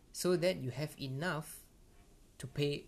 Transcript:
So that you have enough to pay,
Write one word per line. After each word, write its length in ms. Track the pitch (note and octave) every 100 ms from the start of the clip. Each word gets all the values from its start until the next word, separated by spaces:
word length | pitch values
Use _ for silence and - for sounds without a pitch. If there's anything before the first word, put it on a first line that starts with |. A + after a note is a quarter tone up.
| -
So 240 | - F3+ F3
that 220 | E3 -
you 120 | B2+
have 240 | C#3 D3+ -
enough 600 | C3+ C3+ F3 D#3 - - - - - - - - - -
to 80 | B2+
pay, 380 | - C#3+ C#3+